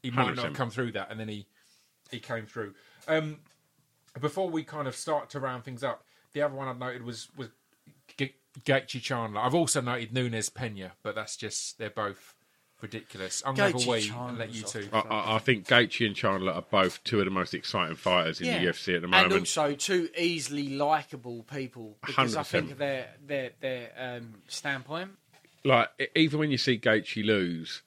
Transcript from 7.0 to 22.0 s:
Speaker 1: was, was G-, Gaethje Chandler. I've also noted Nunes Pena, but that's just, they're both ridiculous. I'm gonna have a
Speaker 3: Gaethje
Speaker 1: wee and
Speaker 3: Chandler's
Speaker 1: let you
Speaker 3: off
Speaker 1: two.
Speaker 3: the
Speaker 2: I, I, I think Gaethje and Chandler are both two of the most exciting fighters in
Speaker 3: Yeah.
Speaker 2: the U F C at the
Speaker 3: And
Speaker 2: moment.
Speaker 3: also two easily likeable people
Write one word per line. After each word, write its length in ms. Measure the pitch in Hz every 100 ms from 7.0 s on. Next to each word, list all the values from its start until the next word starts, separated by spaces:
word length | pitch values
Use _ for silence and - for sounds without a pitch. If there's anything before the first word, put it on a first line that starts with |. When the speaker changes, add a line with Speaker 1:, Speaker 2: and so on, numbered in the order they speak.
Speaker 1:
was, 240 | 117 113 - -
was 120 | 117 _ _ _ - _ _ -
G-, 180 | 135 _ _ -
Gaethje 360 | - 135 - 127
Chandler. 380 | - 127 113 104
I've 140 | 123
also 260 | 165 156 147
noted 320 | 123 123 113
Nunes 360 | 127 123 113 107
Pena, 420 | - 120 101 92 -
but 120 | 107
that's 220 | 104 104 -
just, 420 | 107 - - -
they're 120 | 107
both 440 | 110 101 98 - _ _ _ _ _
ridiculous. 600 | 107 113 - 95 95 -
I'm 100 | 135
gonna 180 | 135 202
have 80 | 131
a 40 |
Speaker 3:
Gaethje 20 | 120
Speaker 1:
wee 100 | 117
and 20 | 104
Speaker 3:
Chandler's 260 | 117 123 120
Speaker 1:
let 160 | 110
you 100 | 113
Speaker 3:
off 80 | 104
Speaker 1:
two. 100 | 110
Speaker 3:
the 120 | 101 110
Speaker 2:
I, 40 |
I, 340 | 113 110 101 110
I 20 |
think 280 | - 113 -
Gaethje 400 | 120 113 - 113
and 80 | 95
Chandler 360 | 104 98 92
are 100 | 85
both 400 | - 101 92 -
two 140 | - 107
of 60 |
the 60 | 92
most 240 | 95 90
exciting 420 | - - 101 82 80
fighters 440 | 95 90 82 82
in 60 | 85
Speaker 3:
Yeah. 120 | 87
Speaker 2:
the 40 |
U 40 | 90
F 80 | -
C 160 | -
at 60 | 87
the 40 | 87
Speaker 3:
And 60 |
Speaker 2:
moment. 200 | 92 90 92
Speaker 3:
also 340 | 87 165 147
two 340 | 143 - 180 165 170
easily 520 | 175 165 127 143 143 139
likeable 680 | 147 156 143 143 120 117
people 520 | - 139 131 123 110 104